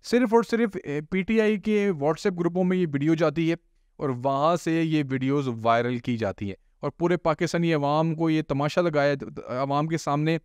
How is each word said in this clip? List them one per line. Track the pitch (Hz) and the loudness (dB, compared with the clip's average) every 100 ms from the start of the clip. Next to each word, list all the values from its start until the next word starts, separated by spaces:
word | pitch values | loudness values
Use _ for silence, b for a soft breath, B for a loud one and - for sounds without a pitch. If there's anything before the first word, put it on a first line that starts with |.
सिर्फ | - 233 254 | 2 2 4
और | 233 226 | 2 2
सिर्फ, | 220 233 190 | 0 0 -2
ए, | - 147 | -6 -8
पीटीआई | 156 190 185 220 214 214 | -4 -4 0 2 2 0
के | 190 208 202 | 0 0 0
WhatsApp | 165 143 160 208 | 0 0 0 -2
ग्रुपों | 180 170 175 | 0 -2 0
में | 185 185 | 0 2
ये | 175 | 0
वीडियो | 139 151 160 | 0 0 2
जाती | 165 147 160 | 2 2 0
है | 165 _ _ _ _ | -2 _ _ _ _
और | 147 | -6
वहाँ | 123 131 139 151 170 | -2 -2 2 2 2
से | - 160 | 0 0
ये | 165 156 | 2 0
वीडियोज़ | 139 131 131 143 135 | 0 -2 0 0 0
वायरल | 117 113 117 120 123 | -2 2 2 2 -4
की | 123 117 | -4 -2
जाती | 107 95 101 | -2 -4 -8
हैं | 95 _ _ | -10 _ _
और | 147 | -10
पूरे | - 170 175 | -2 0 0
पाकिस्तानी | 165 151 170 170 170 | 0 -2 -2 0 0
अवाम | 160 143 151 165 156 | 0 0 0 0 0
को | 165 | 0
ये | 156 | 0
तमाशा | 151 139 147 - | 0 -2 0 0
लगाया, | 175 147 143 143 - 147 - 123 | 0 2 2 0 -6 -12 -10 -6
अवाम | 139 143 156 | -2 -2 -2
के | 160 | -4
सामने | - 143 156 165 | -2 -2 0 -2